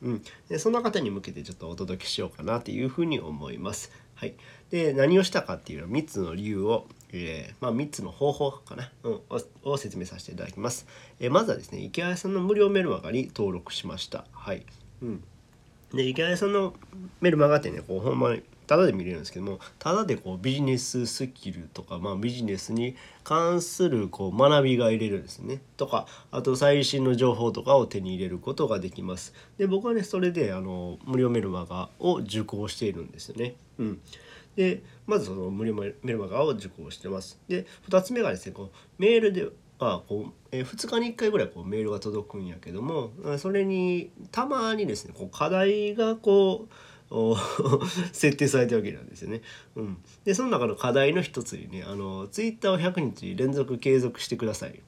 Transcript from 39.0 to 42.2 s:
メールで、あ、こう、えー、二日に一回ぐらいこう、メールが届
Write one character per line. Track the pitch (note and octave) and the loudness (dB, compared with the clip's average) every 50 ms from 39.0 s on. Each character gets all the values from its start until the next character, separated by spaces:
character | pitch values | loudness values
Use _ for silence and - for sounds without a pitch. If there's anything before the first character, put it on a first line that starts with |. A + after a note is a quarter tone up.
メ | F3+ A3 A#3 A3+ | 6 6 8 8
ー | |
ル | A3 G#3 F#3+ | 6 6 2
で、 | F3+ - - - - - - _ - | 2 -2 -4 -6 -12 -20 -18 _ -2
あ、 | C3+ A2+ F#2 F2 - - | 0 0 0 0 -4 -4
こ | G#2+ G#2 G2+ - | -4 -4 -4 -6
う、 | - - _ - | -12 -18 _ -8
え | - B2+ | -6 -6
ー、 | B2+ | -6
二 | B2+ - - - A3+ | -6 -8 -8 -6 -2
日 | B3 A#3 | 0 0
に | A#3 A#3+ | 0 0
一 | A3+ | -2
回 | - A#3 G#3+ | 0 0 2
ぐ | G#3 F#3 | 2 2
ら | G2 | 0
い | E2+ | 0
こ | - F2 | -4 -10
う、 | E2+ | -8
メ | F#2 G#2 A2 | -6 -2 -2
ー | A2 | -2
ル | G#2+ | -2
が | G#2 G2 | -2 -4
届 | - G#2+ G#2 G#2+ | -4 -4 -4 -6